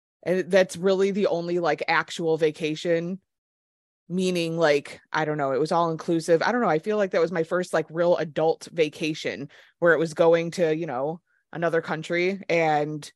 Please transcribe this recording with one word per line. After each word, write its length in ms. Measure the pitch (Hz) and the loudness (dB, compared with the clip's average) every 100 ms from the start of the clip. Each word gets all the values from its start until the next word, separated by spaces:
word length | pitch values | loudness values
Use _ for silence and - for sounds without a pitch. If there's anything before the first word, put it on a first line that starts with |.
| _ _ | _ _
And 260 | - 185 160 | -4 -2 2
that's 260 | 190 185 170 | 2 2 0
really 340 | 190 190 196 | 0 2 2
the 140 | 196 196 | 0 0
only, 300 | 170 170 175 | 0 -2 -2
like, 240 | 165 147 - | 0 -2 0
actual 480 | 160 160 - 165 160 | 0 0 -2 -2 2
vacation, 840 | 156 147 160 156 175 165 170 190 _ _ _ _ _ _ _ _ - | 0 0 -6 -4 -2 -2 -2 -8 _ _ _ _ _ _ _ _ -8
meaning, 500 | 180 185 175 165 165 | -2 0 0 -2 2
like, 420 | 160 147 - - - | 2 2 -2 -16 -6
I 120 | 156 | -4
don't 140 | 151 151 | -2 -2
know, 140 | 139 | -2
it 80 | 131 | 0
was 100 | 156 | 0
all 180 | 170 170 | 2 0
inclusive. 520 | 160 - 165 160 165 | -2 -2 -2 2 2
I 100 | 180 | 2
don't 80 | 240 | 0
know. 80 | 220 | 2
I 100 | 160 | 0
feel 180 | 214 214 | 0 -2
like 160 | 196 | 0
that 80 | 190 | 0
was 120 | 165 | 0
my 100 | 175 | -2
first, 300 | 160 180 180 | -2 -2 -2
like, 140 | 165 160 | -2 -2
real 260 | 160 175 175 | 0 2 2
adult 520 | 165 147 160 - - | 0 0 0 0 -4
vacation 760 | 170 151 - 160 156 139 98 139 - - - | -2 -2 -2 -6 -4 -6 -8 -12 -16 -20 0
where 120 | 170 | 4
it 60 | 151 | 4
was 160 | 165 | 2
going 380 | 156 165 165 170 | 4 4 4 2
to, 220 | 160 160 | 0 0
you 120 | 156 165 | 0 -4
know, 340 | 127 143 170 _ _ _ | -4 -4 -6 _ _ _
another 280 | - 170 165 | -4 -2 0
country 600 | 165 160 156 170 180 196 - | -2 -6 -4 -2 -2 -2 0
and 640 | 170 160 151 151 151 - | 2 2 2 0 -6 -12